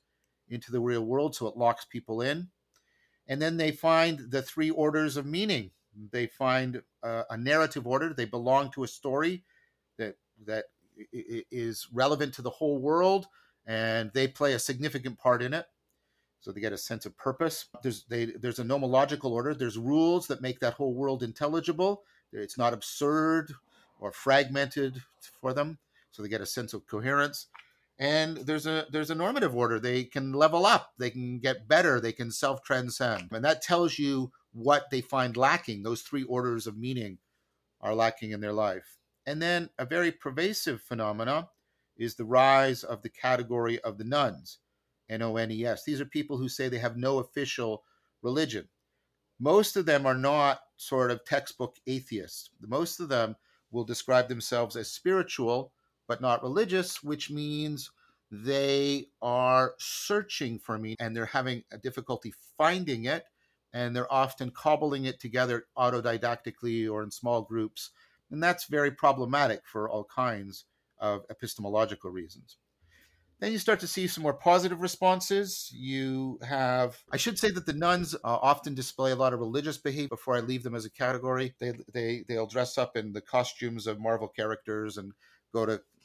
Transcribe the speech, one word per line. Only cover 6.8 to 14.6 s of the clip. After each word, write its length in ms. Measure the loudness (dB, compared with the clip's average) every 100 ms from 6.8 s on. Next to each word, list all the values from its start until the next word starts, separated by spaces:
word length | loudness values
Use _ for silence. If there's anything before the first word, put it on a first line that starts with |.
| -12 -10
uh, 220 | -6 -4 -4
a 80 | -4
narrative 500 | 2 4 4 0 0
order. 260 | 0 0
They 120 | -4 -4
belong 460 | -2 4 4 4
to 120 | -4
a 60 | -6
story 560 | -6 -4 0 0 -2 _ _ _ _ _ -8
that, 180 | -8 -8 _ _ -6
that 200 | -6 -6 _ _ -20
i-, 180 | -14 -12
i-, 280 | -8 -10 -8
is 380 | -6 -6 -6 -6
relevant 400 | 2 2 4 -2
to 80 | -4
the 80 | -8
whole 300 | -2 0 0
world, 480 | 2 4 4 4 -2 _ _ _ -4
and 460 | -2 0 0 0
they 140 | 0 0
play 240 | 2 2
a 80 |
significant 580 | 2